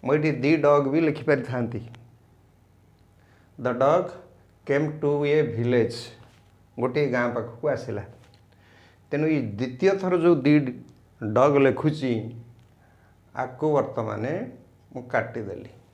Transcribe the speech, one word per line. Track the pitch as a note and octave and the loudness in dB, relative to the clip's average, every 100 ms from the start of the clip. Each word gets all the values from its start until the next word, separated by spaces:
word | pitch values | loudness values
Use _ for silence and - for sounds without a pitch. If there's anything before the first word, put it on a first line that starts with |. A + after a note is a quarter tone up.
ମୁଁ | C3 | 0
ଏଠି | D3 D#3 | 0 0
ଦି | C3 C3 D#3+ | 0 2 4
ଡଗ୍ | C#3+ D3 C#3 | 4 4 4
ବି | D3 | 0
ଲେଖିପାରିଥାନ୍ତି। | D#3+ D3 - C#3 B2 B2+ A#2 - - - - _ _ _ _ _ _ _ _ _ _ _ _ _ _ - | 0 -2 0 0 0 -4 -4 -6 -12 -20 -20 _ _ _ _ _ _ _ _ _ _ _ _ _ _ -8
ଦ | B2 | -4
ଡଗ୍ | B2 C3+ E3+ F#3 - - _ _ _ - | 2 4 4 0 -10 -20 _ _ _ -2
କେମ୍ | C#3+ D3+ D3+ | 0 0 -2
ଟୁ | C#3+ D3 D3 | -2 0 2
ଏ | D3+ | 2
ଭିଲେଜ, | D3+ G#2+ A#2+ B2 A2 - - - - _ _ _ _ - | 0 -2 2 2 2 -2 -14 -20 -20 _ _ _ _ -6
ଗୋଟିଏ | B2 B2 C#3+ | -4 -2 -2
ଗାଁ | B2 A#2+ | 0 -2
ପାଖକୁ | A#2 A2 - D3+ | -4 -8 -6 -4
ଆସିଲା। | C3 - G#2 - - - _ _ _ _ _ - _ _ | -4 -6 -10 -10 -18 -20 _ _ _ _ _ -20 _ _
ତେଣୁ | C#3+ D#3 | -2 0
ଏଇ | D3+ | 0
ଦ୍ୱିତୀୟ | A2+ G2 B2 B2 F#3 F#3+ | -2 -4 -6 0 0 2
ଥର | F#3 F3+ | 0 2
ଯୋଉ | E3+ | 4
ଦି | E3 C3+ D3+ C3 B2 - - _ _ | 4 4 4 2 -8 -16 -20 _ _
ଡଗ୍ | A2 G#2+ C#3 C#3+ | -2 4 4 6
ଲେଖୁଛି, | C3+ B2 D#3 D3+ C3 A2+ A#2 - - - _ _ _ _ _ _ _ - | 4 4 0 0 -2 -4 -4 -12 -20 -20 _ _ _ _ _ _ _ -8
ଆକୁ | B2+ - D#3 | -8 -4 0
ବର୍ତ୍ତମାନ | C#3+ - - A2 G#2+ A#2 E3+ B3+ - - _ _ C3+ | 0 0 -4 -6 -6 -6 -6 -8 -14 -20 _ _ -16
ମୁଁ | |
କାଟିଦେଲି। | A#2+ B2 - B2 G2 F#2+ - - _ | -4 -4 -2 -8 -10 -12 -16 -20 _